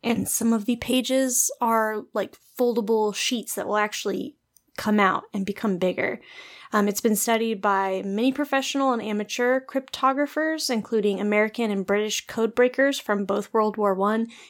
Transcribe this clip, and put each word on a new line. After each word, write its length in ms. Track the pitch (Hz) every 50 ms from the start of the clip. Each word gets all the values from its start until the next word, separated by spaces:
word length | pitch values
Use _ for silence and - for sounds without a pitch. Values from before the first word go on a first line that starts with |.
and 260 | - 233 226 196 190 -
some 240 | - - 233 226
of 140 | 226 220 202
the 100 | 247 240
pages 760 | 233 - 240 254 254 226 247 262 262 262 254 240 - - - - -
are, 420 | 240 226 226 226 220 214 214 214 - _
like, 240 | - 214 190 - - - _ _ - -
foldable 560 | 247 240 220 233 208 220 226 220 214 208 196
sheets 400 | - - - 254 226 - - -
that 120 | 196 185
will 120 | 185 208 214
actually 580 | 208 208 - - - 208 - - - - - _ _ _ _ _ _ _ -
come 240 | - - 214 208 208
out 240 | 196 185 - - - -
and 140 | - 196 190
become 320 | 208 196 - - 214 185 165
bigger. 420 | 185 180 180 - - - - - - - - - - - - - - -
Um, 140 | - 208 202
it's 140 | 208 202 -
been 160 | - 226 214
studied 460 | 202 - 240 226 220 233 226 220 190
by 400 | 214 202 196 190 196 190 190 190 196
many 260 | 196 196 214 247 269
professional 640 | 262 285 294 - 269 269 262 - - 277 269 262
and 80 | 240 226
amateur 580 | 202 220 214 208 208 208 - - 247 247 262 262 262
cryptographers, 1040 | - - 269 262 - - - - 269 269 277 294 285 - 302 311 320 320 311 - 277
including 500 | 240 220 190 - 233 220 202 208 196 185
American 520 | 202 208 208 208 214 220 214 240 233 214
and 160 | 202 196 185
British 400 | - 202 208 214 214 208 - -
code 280 | - - 226 226 214 226
breakers 440 | 240 247 247 247 269 269 277 269 -
from 260 | - - 208 202 202
both 280 | 196 196 208 202 - -
World 220 | 220 214 214 208
War 180 | 220 208 196 190
One 340 | 190 196 208 220 226 226 226 - - -